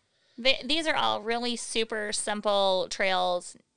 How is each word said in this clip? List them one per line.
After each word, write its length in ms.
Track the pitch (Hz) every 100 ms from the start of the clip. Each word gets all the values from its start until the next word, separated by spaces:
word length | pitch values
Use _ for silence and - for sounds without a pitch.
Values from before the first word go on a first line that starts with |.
| _ _ _ -
Th-, 180 | 247 262
these 220 | 247 311 311
are 100 | 277
all 260 | 226 220
really 340 | 208 233 240 233
super 560 | - 233 226 220 208
simple 760 | 214 - 208 208 202 196 185 -
trails, 680 | - 196 185 180 180 - - _